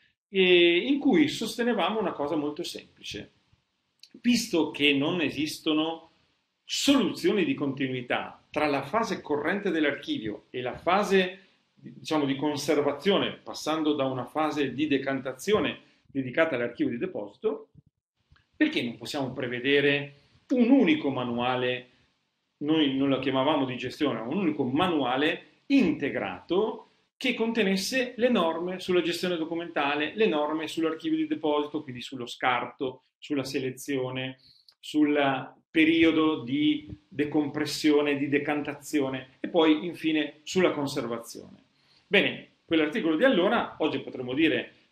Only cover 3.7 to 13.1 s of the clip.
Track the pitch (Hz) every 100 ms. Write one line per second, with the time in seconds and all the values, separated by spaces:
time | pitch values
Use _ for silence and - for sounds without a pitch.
3.7 | _ _ _ - - 240 233 - 170 -
4.7 | - 147 139 151 180 139 117 151 - 160
5.7 | 151 160 165 - _ _ _ _ _ -
6.7 | - - 277 185 - 170 208 147 135 139
7.7 | 127 131 127 120 113 - - _ 151 151
8.7 | 139 - 220 226 175 - 147 151 196 190
9.7 | 160 147 139 - 135 107 104 - 127 123
10.7 | 117 165 190 190 190 185 - _ _ _
11.7 | _ 135 120 135 156 139 135 151 139 -
12.7 | 147 143 139 196